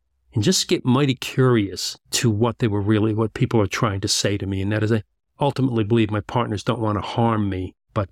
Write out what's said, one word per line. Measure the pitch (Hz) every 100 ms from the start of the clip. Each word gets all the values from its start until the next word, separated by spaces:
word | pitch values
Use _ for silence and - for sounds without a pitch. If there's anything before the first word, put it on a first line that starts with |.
| _ _ _
and | 113
just | 120 180 -
get | 165 127
mighty | 131 143 127
curious | - - 127 117 95 90 - - _
to | - 120
what | 104 117 -
they | 117
were | 101
really, | 101 107 110
what | 107 110
people | - - 113
are | 98
trying | - 113 98
to | 101
say | - 104 101
to | 98
me. | 95
And | 98
that | 107
is, | 107
I | 110 - _ _ _
ultimately | 143 - 131 113
believe | 104 117 107
my | 107
partners | - 123 117 101
don't | - 117
want | 107 104
to |
harm | - - 117 107 101
me, | 92 92 - _
but, | 110 98